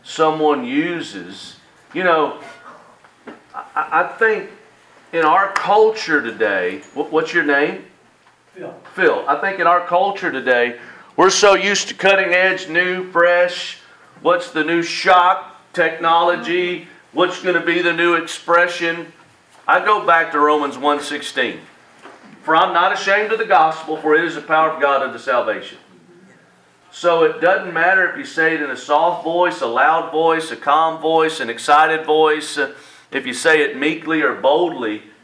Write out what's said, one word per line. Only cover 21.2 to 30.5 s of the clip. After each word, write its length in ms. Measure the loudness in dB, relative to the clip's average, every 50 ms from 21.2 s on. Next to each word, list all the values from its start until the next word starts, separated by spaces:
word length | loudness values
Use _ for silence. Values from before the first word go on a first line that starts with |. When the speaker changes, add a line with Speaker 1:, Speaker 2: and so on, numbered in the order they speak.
| -10 -8 -4 -4 -4 -4 -4 -10 -16 -20 -20 _ _ _ _ _ -20 -20 -20 -20 -20 -20 -20 -12
Speaker 1:
"For 140 | -4 0 2
I'm 160 | 2 2 4
not 200 | 2 0 2 2
ashamed 400 | 0 -2 -2 0 0 0 0 -2
of 60 | -2 -2
the 60 | 0
gospel, 520 | 2 4 4 4 2 0 -4 -6 -8 -8
for 180 | -4 2 2 2
it 100 | 2 2
is 100 | -2 -6
the 60 | -10
power 280 | -4 0 2 2 2 2
of 100 | 0 0
God 220 | 0 0 2 0
unto 160 | -2 -4 -8 -8
salvation." 600 | -4 -2 0 0 0 -2 -4 -6 -8 -14 -20 -20 _ _ _ -20 _ _ -20 -20 -20 -20 -20 _ _ _ _ _ _ _ _ _ _ _
So 300 | -16 -2 0 2 4 4
it 180 | 2 2 2 2
doesn't 320 | 2 2 2 2 -2 -6
matter 380 | -2 0 2 2 4 2 2 0
if 60 | -4
you 80 | -8 -12
say 300 | -8 -4 0 0 0 0
it 80 | -2
in 80 | -4 -6
a 60 | -8
soft 460 | -10 -2 0 2 2 2 2 0 -2
voice, 380 | -4 -4 0 2 0 0 0 -4
a 60 | -6
loud 440 | -4 0 2 2 2 2 0 -2 -2
voice, 400 | -2 2 2 2 2 0 -2 -8